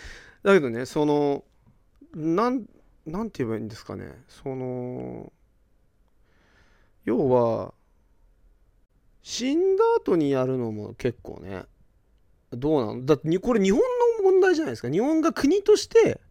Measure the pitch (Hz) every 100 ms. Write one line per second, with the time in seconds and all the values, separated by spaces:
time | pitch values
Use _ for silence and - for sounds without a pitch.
0 | - - - _ 202 196 131 113 127 160
1 | 147 147 143 139 - _ _ _ _ _
2 | 285 165 160 175 240 254 - _ _ _
3 | - 180 226 - 117 110 110 110 - 98
4 | 92 69 _ - 139 131 127 127 123 127
5 | 127 117 - _ _ _ _ _ _ _
6 | _ _ _ _ _ _ _ _ _ _
7 | - 233 139 123 117 110 98 - _ _
8 | _ _ _ _ _ _ _ _ _ _
9 | _ _ - - 254 320 381 381 453 466
10 | - 175 143 135 127 131 117 107 104 104
11 | 123 - - - 87 95 - _ _ _
12 | _ _ _ _ _ 120 143 151 107 117
13 | 131 147 156 180 226 233 190 240 508 494
14 | 480 453 381 381 381 320 302 113 120 165
15 | 269 320 311 - 277 392 403 415 - 453
16 | 427 - _